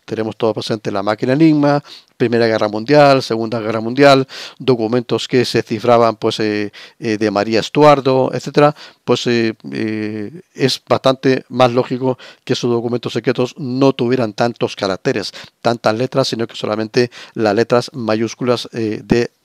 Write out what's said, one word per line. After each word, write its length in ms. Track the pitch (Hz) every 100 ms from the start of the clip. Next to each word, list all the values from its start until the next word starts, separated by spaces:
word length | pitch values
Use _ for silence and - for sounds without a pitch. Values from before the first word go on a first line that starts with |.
| -
Tenemos 280 | 110 110
todo 200 | - 113
presente 360 | 107 - 113 120
la 120 | 101
máquina 320 | 101 110 123
Enigma, 500 | 139 160 151 143 143 - - _ -
Primera 300 | 120 117 117
Guerra 220 | 110 107
Mundial, 540 | 107 113 147 143 135
Segunda 380 | - 113 113 117
Guerra 200 | 107 110
Mundial, 460 | 113 127 143 135 131 - - -
documentos 680 | 127 120 110 123 117 113 -
que 160 | 127
se 180 | 117 117
cifraban, 540 | - 110 120 117 113 110
pues, 240 | 113 -
eh, 320 | 107 104 104 - - _
eh, 200 | 113 104
de 120 | 107
María 300 | 101 107 110
Estuardo, 720 | - 147 147 139 131 131 131
etcétera. 420 | - 143 147 147 - - _
Pues, 220 | - 123 127
eh, 280 | 117 113 107 139
eh, 720 | 135 110 107 107 107 104 165 -
es 280 | - 131 - -
bastante 560 | 113 131 131 135 127 -
más 220 | 123 123
lógico 480 | 123 123 127 131 123 - -
que 100 | -
esos 160 | 127 123
documentos 420 | 117 117 120 -
secretos 420 | 123 135 123 123 -
no 340 | 131 131 135
tuvieran 400 | - 120 131 113
tantos 420 | 101 120 113 113
caracteres, 580 | - 98 92 139 113 92 - - _
tantas 360 | 117 117 110 110
letras, 320 | 127 135 131
sino 180 | 113 117
que 100 | -
solamente 540 | 110 107 110 127 120 - -
las 200 | - 107
letras 360 | 101 113 123 -
mayúsculas, 760 | 139 110 110 113 - 123 120 -
eh, 300 | 123 110 107
de, 260 | 104 120 - _